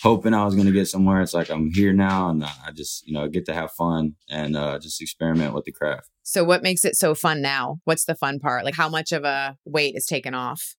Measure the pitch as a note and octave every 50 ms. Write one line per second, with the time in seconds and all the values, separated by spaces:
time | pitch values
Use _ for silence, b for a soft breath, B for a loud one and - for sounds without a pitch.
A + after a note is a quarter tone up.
0 | - A2+ A2+ G2 - A2 A2 G#2+ G#2 G2+ F#2+ G2 G2 G2 F#2+ G2 F#2+ - - F#2+
1 | F#2+ F#2+ F#2+ F#2+ F#2 - - E2+ E2 - D#2 D#2 D#2 D#2 E2 G2 G2+ G2+ F#2+ G2
2 | G2 F#2+ F#2+ F#2+ F#2 F2 D#2+ D#2 D2 D2 C#2+ C2 C2 D#2 D2+ D2+ C#2+ - - -
3 | - D2+ D#2 D2+ D2 D2 D#2 F2+ E2+ - D#2+ E2+ D#2+ D#2 - - E2+ E2+ E2 D#2+
4 | D#2 D2+ D2+ - _ - D2+ D2+ D2+ D2 D2+ D2+ D2 D2 C#2 C#2+ D#2 D#2 - -
5 | D#2+ - - - E2 E2 D#2+ E2 D#2+ - - D2+ - - - - - D2+ C#2+ -
6 | - _ _ _ _ - - G3 E3+ E3+ F3+ F3+ F3+ F#3 F#3 F3 - - - -
7 | - D#3+ D3+ - - E3 D#3 D3+ C#3 C#3 C#3 C3+ B2 B2+ D3 E3+ - - D#3+ D#3+
8 | - - D#3+ - - C#3 C#3 C#3 C#3 C#3+ B2 B2 F#2+ C3+ D#3+ D#3 D#3+ D#3 D#3 D#3+
9 | D#3+ - E3+ D3+ C#3+ C#3+ C#3 C#3 C#3 C#3 C#3 - _ D#3 D3 D#3 D3 C#3 - C3+
10 | - - D#3 C#3 C3 C3+ B2+ B2+ B2 B2 C#3 - - - -